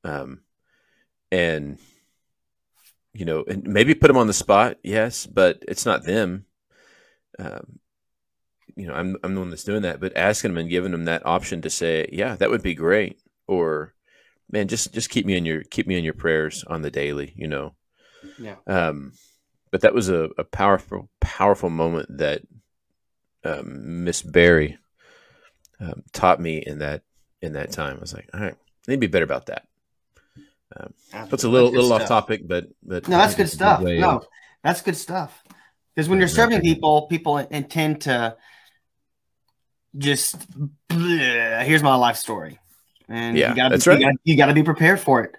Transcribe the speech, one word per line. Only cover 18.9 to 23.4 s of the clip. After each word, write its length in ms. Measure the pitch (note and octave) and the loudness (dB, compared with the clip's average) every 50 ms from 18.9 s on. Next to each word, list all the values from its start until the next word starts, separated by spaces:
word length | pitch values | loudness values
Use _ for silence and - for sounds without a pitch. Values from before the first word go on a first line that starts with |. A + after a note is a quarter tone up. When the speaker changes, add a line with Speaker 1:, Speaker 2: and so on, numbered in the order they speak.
| D2+ C#2+ C#2 C2+ - _ _ _ _ _ _ _ _ _ _ _ | -4 -8 -12 -16 -20 _ _ _ _ _ _ _ _ _ _ _
Speaker 1:
but 100 | - F#2+ | -4 2
that 120 | - - - | 2 2 2
was 160 | A#2+ G#2 F#2 | 2 0 0
a, 200 | F#2 E2 D#2+ D2+ - | 0 0 -2 -2 -4
a 60 | - D#2+ | -10 -10
powerful, 680 | _ - F#2 G2 G2+ G2 F#2 - - G2 F#2 - _ _ _ | _ -4 0 2 2 2 2 0 -8 -12 -12 -12 _ _ _
powerful 480 | - - - - F#2+ G2+ G2 - - E2+ | -4 -4 -2 2 2 2 4 2 0 -4
moment 480 | E2 E2 E2 E2 E2+ D#2+ - - C2+ | -2 -2 -2 -2 -2 -4 -8 -10 -6
that, 240 | C#2 D#2 C#2+ D2+ - - _ _ A#2 _ _ _ _ _ _ _ _ _ _ _ _ _ _ _ _ | -4 -2 -2 -2 -4 -8 _ _ -20 _ _ _ _ _ _ _ _ _ _ _ _ _ _ _ _